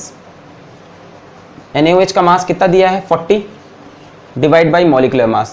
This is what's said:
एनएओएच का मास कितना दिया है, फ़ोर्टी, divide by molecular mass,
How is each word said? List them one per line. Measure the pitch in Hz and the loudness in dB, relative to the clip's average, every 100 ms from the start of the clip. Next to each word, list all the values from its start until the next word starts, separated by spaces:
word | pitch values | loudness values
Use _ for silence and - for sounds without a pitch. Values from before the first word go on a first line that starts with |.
| - - - - - - - - - - - - - - - - - 143 | -16 -20 -20 -20 -20 -20 -20 -20 -20 -20 -20 -20 -20 -20 -20 -20 -10 -2
एनएओएच | 160 180 190 | 0 2 0
का | 196 | 0
मास | 175 180 | 0 0
कितना | - 175 190 | -2 -2 0
दिया | 185 185 | 2 2
है, | 190 | 0
फ़ोर्टी, | - 165 165 208 208 - - - - - - - - 127 | -4 -4 -2 -4 -4 -18 -20 -20 -20 -20 -20 -20 -16 -4
divide | 147 165 165 | 0 2 2
by | 170 175 | 2 2
molecular | 131 131 131 117 | 2 0 0 0
mass, | 110 107 | -2 -4